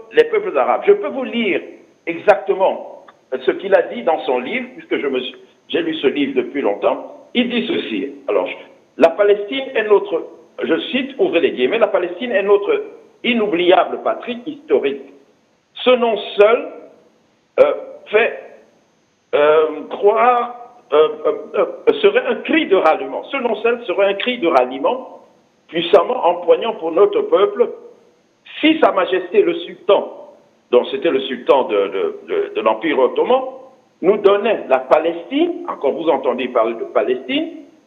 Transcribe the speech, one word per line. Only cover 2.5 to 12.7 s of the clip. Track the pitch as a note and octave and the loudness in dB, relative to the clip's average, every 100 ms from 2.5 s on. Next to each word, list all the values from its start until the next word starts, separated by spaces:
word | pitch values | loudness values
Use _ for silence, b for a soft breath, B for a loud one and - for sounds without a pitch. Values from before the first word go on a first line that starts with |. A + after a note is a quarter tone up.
| F#3 F#3 A#2+ - - - _ _ B2+ | 0 0 -2 -8 -18 -20 _ _ -6
ce | D3+ | -2
qu'il | E3 F#3+ | -4 2
a | F#3+ | 2
dit | - A#2+ | 2 -4
dans | A#2 D#3 | -2 -2
son | - B2+ | 0 -2
livre, | B2+ A#3 A#3+ - | -2 -6 -8 -14
puisque | - C#3+ | -6 -4
je | C#3 | -2
me | B2+ | -4
suis, | - - b b - | -6 -10 b b -6
j'ai | E3 | -4
lu | E3 D#3 | -4 -2
ce | C#3+ | 0
livre | C#3+ C#3 B2+ | 0 -2 -2
depuis | A#2 C#3+ | -4 -2
longtemps. | A2 G2+ G2 - - - - | -2 0 -2 -2 -6 -18 -6
Il | A#3+ B3 | -2 -2
dit | A#3 - | -2 -4
ceci. | - - G#2+ G2 - - | -4 -4 -6 -8 -8 -4
Alors, | G2 F2+ | -2 -2
je, | - - _ _ - | -6 -18 _ _ 2
la | C3+ | 2
Palestine | - G3+ G3+ G3+ C4+ C4+ | 4 2 2 -2 -8 -6
est | A#3+ | -4
notre, | G#3+ G3+ - E3 - - - - | 2 0 0 -6 -8 -16 -20 -10
je | A#2+ D#3+ - | -4 -4 -2
cite, | B3 C#4 - | -6 -6 -2
ouvrez | F3+ E3 | 0 2
les | C3 | 0
guillemets, | A#2 B2+ A3 | 0 0 2
la | G#3 | 0
Palestine | F#3+ F3 - B3 | 0 -4 -6 -4
est | G3+ | -2
notre | G3 G3+ - | 2 2 2